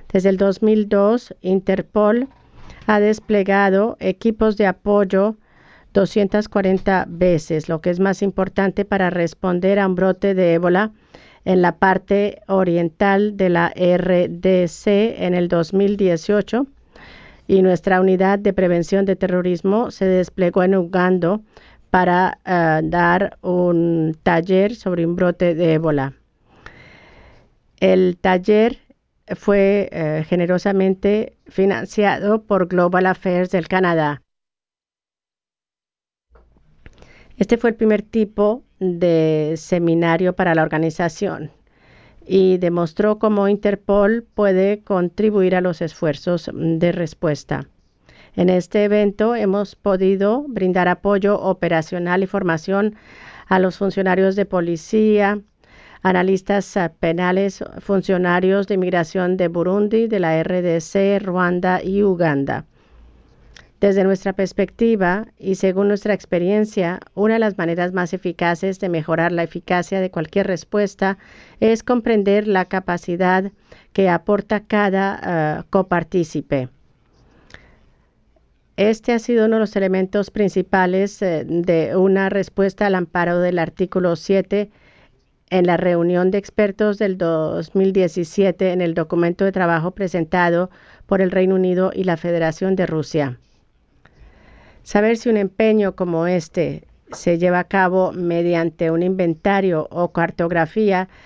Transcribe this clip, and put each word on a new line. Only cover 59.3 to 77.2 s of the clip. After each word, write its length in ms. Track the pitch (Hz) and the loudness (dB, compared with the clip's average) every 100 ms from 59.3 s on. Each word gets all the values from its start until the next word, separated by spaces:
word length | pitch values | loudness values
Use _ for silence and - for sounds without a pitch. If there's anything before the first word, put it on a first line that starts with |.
| 185 | 0
de 100 | 175 | -2
Burundi, 600 | 170 170 196 208 220 226 | -2 -2 0 0 0 0
de 120 | 208 | 0
la 160 | 165 160 | 0 0
R 240 | 160 180 | -2 -2
D 200 | 175 165 | 0 -2
C, 380 | - 196 196 202 | -2 0 0 0
Ruanda 600 | 196 180 175 180 185 185 | -2 -2 0 0 -2 -2
y 220 | 185 196 | -2 0
Uganda. 640 | 202 175 165 139 135 117 - _ _ - - - _ _ - - - - | 0 2 0 0 -2 -6 -10 _ _ -20 -20 -20 _ _ -20 -20 -20 -2
Desde 240 | 202 196 | 0 2
nuestra 300 | 190 190 196 | 2 0 -4
perspectiva 920 | 190 185 - 185 - 233 220 180 190 220 _ | -4 -4 -4 -4 0 0 2 0 -2 -8 _
y 180 | 196 190 | -6 -2
según 320 | 190 185 202 | 0 0 0
nuestra 260 | 202 208 | 0 -2
experiencia, 840 | 196 - 175 175 214 214 202 170 180 - | -4 -2 -2 0 0 0 -2 -4 -4 -10
una 220 | - 214 226 | -2 0 2
de 40 | |
las 180 | 220 190 | 0 -2
maneras 360 | 170 170 180 | -4 -2 -4
más 200 | 185 180 | -4 -4
eficaces 640 | 185 180 170 170 170 190 185 | -6 -6 -2 -2 -2 -4 -4
de 100 | 190 | -4
mejorar 420 | 170 156 165 170 | -4 -2 0 0
la 120 | 170 | -2
eficacia 580 | 165 - - 180 170 190 | -4 -6 -4 -4 -2 -4
de 80 | 185 | -4
cualquier 380 | 180 156 196 196 | -4 -4 -2 -2
respuesta 720 | 170 - 208 202 - 196 196 - - - - | -4 -4 -2 -2 -2 -4 -4 -12 -20 -16 -2
es 240 | 220 226 | 0 0
comprender 640 | - 247 226 220 196 202 214 | 0 -2 0 0 2 2 2
la 180 | 190 180 | -2 0
capacidad 840 | 190 185 175 - 175 185 185 196 - _ - _ | -4 -4 -4 -4 0 2 2 -2 -10 _ -20 _
que 160 | - 190 | 0 2
aporta 520 | 170 - 202 - 208 | 2 0 -2 -2 -6
cada, 580 | 208 208 208 190 196 - | -2 0 0 0 -2 -4
ah, 440 | - 170 151 151 - | -4 -2 -2 -4 -2
copartícipe. 1000 | 196 190 175 165 185 160 151 - 143 127 _ _ _ _ _ | -2 0 -2 -2 -2 -2 -6 -4 -4 -4 _ _ _ _ _